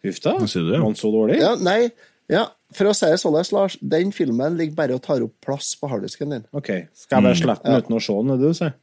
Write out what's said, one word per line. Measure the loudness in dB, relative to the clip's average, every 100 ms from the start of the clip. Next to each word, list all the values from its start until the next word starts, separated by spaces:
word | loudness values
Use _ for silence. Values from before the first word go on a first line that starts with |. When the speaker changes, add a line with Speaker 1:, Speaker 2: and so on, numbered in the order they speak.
| -6
Speaker 1:
Huff | -4
da. | -2 0
Speaker 2:
Hva | -2
sier | -2
du? | 0
Speaker 1:
Var | 0 0
han | 0
så | 0
dårlig? | 2 2 4
Speaker 3:
Ja, | 2 2
nei, | 0 2 0 -4 _ _ _
ja, | 0 0 _ _
for | 0 0
å | 2
si | 2
det | 2
sånn, | 2 0 0
Lars, | 0 0 -2
den | -2 0 0
filmen | -2 -2 0 0 -2
ligger | -4 -2
bare | -2 -2
og |
tar | -2 -2
opp | -2 _ -8
plass | -6 -6 -8
på | -6
harddisken | -6 -6 -8 -6
din. | -6 -8
Speaker 1:
Ok, | -10 -4 -6 -6 _
skal | -2 2
jeg | 4
bare | 4
Speaker 2:
Mm. |
Speaker 1:
slette | 2 0 2
den |
Speaker 3:
Ja. | 0
Speaker 1:
uten | 2 -4
å |
se | -2
den, | -2 0
er | 2
det | 0
du |
sier? | 0 -4 -6